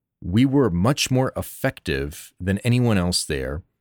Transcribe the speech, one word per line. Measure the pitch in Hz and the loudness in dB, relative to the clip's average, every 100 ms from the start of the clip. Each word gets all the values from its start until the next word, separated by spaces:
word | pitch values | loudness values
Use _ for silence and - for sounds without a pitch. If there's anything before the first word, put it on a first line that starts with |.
| _ _ | _ _
we | 82 101 135 | -2 2 4
were | 139 120 | 4 2
much | 87 107 147 - | 2 0 0 0
more | 127 131 - | 0 0 -4
effective | - - 135 - - 67 71 - - - | -8 -6 -6 -4 -4 -4 -4 -10 -18 -6
than | 90 98 | -2 0
anyone | 120 123 120 101 | 2 2 4 2
else | 90 90 | 2 -2
there, | - 73 64 76 - _ | -2 -4 -4 -8 -12 _